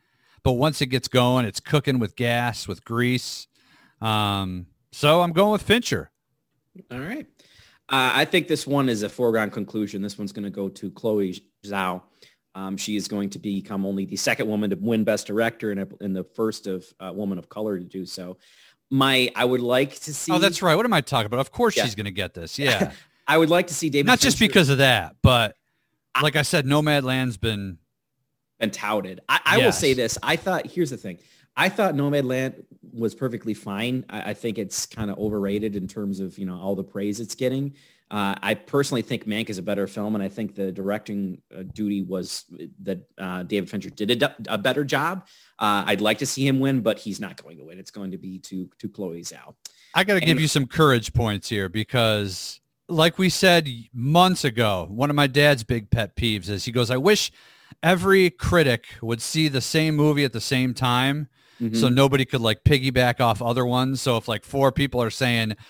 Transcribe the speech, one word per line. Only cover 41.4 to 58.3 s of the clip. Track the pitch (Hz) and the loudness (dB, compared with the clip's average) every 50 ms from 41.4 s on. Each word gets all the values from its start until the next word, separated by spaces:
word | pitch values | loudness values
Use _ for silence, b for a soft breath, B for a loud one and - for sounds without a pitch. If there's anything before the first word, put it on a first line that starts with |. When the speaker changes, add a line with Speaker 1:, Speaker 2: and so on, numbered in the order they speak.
| _ _ - | _ _ -16
Speaker 2:
uh, | 90 95 | -16 -16
duty | - - - 107 101 101 98 92 | -14 -8 -6 -4 -2 -2 -2 -4
was | 87 95 92 87 92 - - - _ 87 82 82 - - - 95 | -4 -6 -6 -6 -8 -10 -12 -14 _ -18 -18 -18 -18 -18 -12 -8
that, | 98 95 - - _ _ - | -8 -8 -8 -10 _ _ -12
uh, | 95 92 - 92 90 | -10 -8 -8 -8 -6
David | - 110 101 92 - | -4 -2 -2 -2 -4
Fincher | - 101 - 95 | -6 -8 -8 -10
did | - - 107 101 | -8 -6 -2 -2
a | 127 | 0
d-, | 117 143 139 - - 107 - | 0 0 -2 -2 -6 -8 -6
a | 110 104 | -6 -2
better | 98 127 127 143 147 | -2 -2 -2 -2 -2
job. | 135 147 135 147 165 190 185 b b b b b b b - | -2 -2 -2 -2 -2 -4 -6 b b b b b b b -2
Uh, | 110 104 104 101 82 - | 0 0 2 2 0 0
I'd | - 95 | 0 0
like | 104 107 110 - | 2 0 0 0
to | 135 131 | -2 -4
see | - 131 135 135 | -2 0 0 2
him | 135 131 | 2 2
win, | 135 135 135 127 | 2 2 2 2
but | 101 110 104 - | 0 0 -2 -2
he's | - 110 92 - | -6 -10 -10 -8
not | 107 92 - - | -10 -12 -12 -16
going | - 76 85 76 | -20 -20 -20 -20
to | 69 | -20
win. | 80 85 92 | -20 -20 -20
It's | 92 - | -20 -18
going | - 104 98 95 | -14 -12 -10 -10
to | 90 87 | -10 -10
be | 87 92 92 90 | -12 -14 -14 -14
to, | - - 98 95 90 90 - _ | -14 -12 -10 -10 -10 -10 -12 _
to | - 101 | -14 -12
Chloe | - - 98 87 82 85 | -10 -10 -8 -8 -8 -10
Zhao. | 85 - 82 - - - - _ B B B B B B - | -12 -14 -16 -16 -20 -20 -20 _ B B B B B B 0
Speaker 1:
I | 165 190 | 2 2
gotta | 202 202 185 | 4 2 2
Speaker 2:
And | 156 165 | 4 4
Speaker 1:
give | 160 147 | 4 4
you | 156 147 | 2 2
some | - 156 131 120 | 2 0 0 0
courage | - 160 160 143 131 117 113 - - | 2 4 6 6 6 4 2 0 0
points | 120 117 110 104 98 - - | 0 0 2 0 -2 -4 -4
here | 113 104 95 92 | -4 -4 -2 -2
because, | 90 107 107 - - 127 117 110 107 104 101 98 92 - - - - - _ _ _ _ _ - | -4 -4 -4 -2 0 2 2 2 2 2 0 -4 -6 -8 -10 -12 -14 -16 _ _ _ _ _ -4
like | - 156 160 170 - - | 2 4 4 4 4 2
we | 185 180 | 0 0
said | - - - 185 175 170 165 139 120 117 117 - - | 2 4 4 6 6 6 4 0 -6 -10 -14 -12 -8
months | 120 120 139 156 170 185 185 180 - - | -4 0 4 6 6 6 6 4 2 0
ago, | 139 110 117 120 107 98 92 85 82 | -2 0 2 2 2 2 0 -2 -4
one | 101 117 135 147 | -2 -2 0 0
of | 147 | 2
my | 143 143 135 | 2 2 4
dad's | 127 143 143 147 143 120 113 | 4 4 4 6 4 2 0
big | - 127 117 104 - | -2 -2 -4 0 0
pet | - 117 107 95 - | 0 0 0 -2 -4
peeves | - 120 113 107 101 87 95 | -2 -2 0 -2 -2 -4 -4
is | 104 95 - | -6 -6 -6
he | 127 | -2
goes, | 113 127 120 107 | 0 0 0 2
"I | 127 127 | 0 2
wish | 139 196 214 196 - - b b b b b b b b b - | 4 4 4 4 2 -2 b b b b b b b b b -2
every | - 165 185 175 180 190 190 190 185 | 0 2 2 2 4 4 6 6 6
critic | 175 | 4